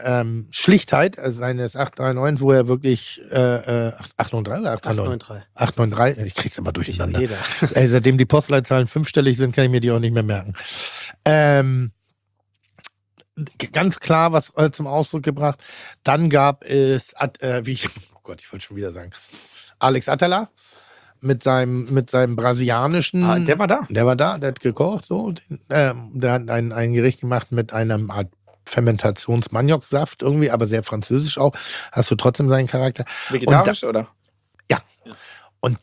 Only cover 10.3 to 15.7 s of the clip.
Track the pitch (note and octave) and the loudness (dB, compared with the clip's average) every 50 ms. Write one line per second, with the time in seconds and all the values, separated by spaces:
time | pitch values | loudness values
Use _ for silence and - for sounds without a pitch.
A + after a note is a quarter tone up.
10.3 | G#2 F#2 F2 G2+ F#2+ - - - - - - - - - - - - _ - D#3 | -2 -4 -4 -8 -10 -10 -12 -12 -10 -10 -10 -10 -10 -12 -14 -16 -10 _ 2 4
11.3 | D3+ D#3 D3+ D3 C#3+ C#3 C3+ C3 B2+ B2+ B2+ A#2 - _ _ _ _ _ _ _ | 4 6 6 6 6 4 4 2 2 0 -2 -4 -6 _ _ _ _ _ _ _
12.3 | _ _ _ _ _ _ _ _ _ _ - - _ _ _ _ _ _ _ _ | _ _ _ _ _ _ _ _ _ _ -20 -20 _ _ _ _ _ _ _ _
13.3 | _ - D3+ - - - - - - D3 F3+ G3 - - - - D#3+ D#3+ E3 E3+ | _ -12 -12 -12 -10 -12 -10 -4 -2 0 0 0 0 -2 0 2 2 4 4 4
14.3 | D#3+ D#3 - - _ - D#3 D3+ - - D3+ C#3 C#3 D#3 D3+ - - D#3 C3+ D3+ | 2 0 0 -2 _ 0 0 0 0 -2 -6 -4 -2 -2 -2 -2 -4 -6 -4 -4
15.3 | C#3 C3+ D3 D3 C3+ - - - | -2 0 -2 -2 -2 -4 -10 -20